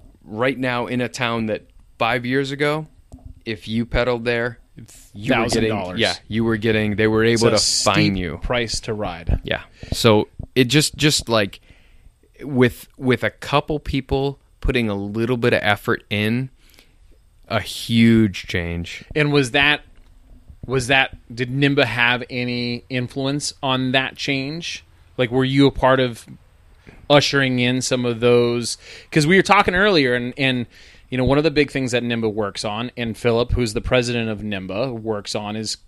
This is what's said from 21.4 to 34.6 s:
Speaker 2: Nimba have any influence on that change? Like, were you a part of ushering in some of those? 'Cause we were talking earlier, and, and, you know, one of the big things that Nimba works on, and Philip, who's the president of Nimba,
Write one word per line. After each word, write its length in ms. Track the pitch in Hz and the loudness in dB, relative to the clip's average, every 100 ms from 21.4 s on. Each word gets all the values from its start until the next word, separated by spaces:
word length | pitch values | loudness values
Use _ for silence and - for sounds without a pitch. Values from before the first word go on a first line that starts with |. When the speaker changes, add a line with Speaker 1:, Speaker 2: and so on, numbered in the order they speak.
| 123 | -4
Speaker 2:
Nimba 340 | 135 139 143 | 0 2 2
have 380 | 127 110 120 123 123 | 0 2 2 0 -4
any 540 | 131 123 123 120 120 - | -6 -4 -4 -4 -6 -6
influence 640 | 127 123 - 135 143 - - | -6 -6 -4 -4 -4 -6 -6
on 280 | 139 131 131 | -2 0 2
that 220 | 131 131 - | 0 -2 -6
change? 680 | - 135 135 165 170 - - _ - - | -4 -4 -4 -8 -10 -12 -16 _ -14 -4
Like, 140 | 127 | 0
were 120 | 123 | 2
you 220 | 131 135 139 | 2 4 4
a 60 | |
part 260 | - 131 131 | 4 4 4
of 260 | 127 117 - 131 - _ - - - - - | 2 -2 -16 -20 -20 _ -20 -20 -20 -12 2
ushering 480 | 143 - 143 135 127 | 2 4 0 0 2
in 240 | 123 127 | 0 0
some 220 | - 127 123 | -2 -2 -2
of 140 | 117 | 0
those? 580 | 120 120 120 120 117 - - - - | 4 4 4 0 -4 -8 -12 -20 -4
'Cause 160 | 160 147 | 0 4
we 80 | 190 | 4
were 60 | |
talking 320 | - 196 202 | 6 4 4
earlier, 400 | 180 208 185 131 | 2 4 4 2
and, 180 | 123 120 - | 0 -2 -2
and, 280 | 135 127 117 - - - - | 0 0 -4 -10 -20 -20 -8
you 100 | 127 | -2
know, 60 | |
one 140 | 127 139 | 2 4
of 60 | |
the 60 | 156 | 2
big 220 | 143 139 | 2 0
things 180 | 143 131 | 0 -2
that 140 | 120 | -2
Nimba 280 | 120 117 110 | -2 -2 -2
works 320 | 104 101 95 | -2 -4 -4
on, 280 | 110 104 120 - | -6 -6 -8 -8
and 200 | 117 107 | -8 -2
Philip, 320 | 120 117 123 | 0 2 2
who's 220 | - 120 | 0 -2
the 80 | 113 | -2
president 500 | - 127 120 120 113 | 0 0 0 -2 -4
of 120 | 104 | -6
Nimba, 500 | 107 101 | -6 -8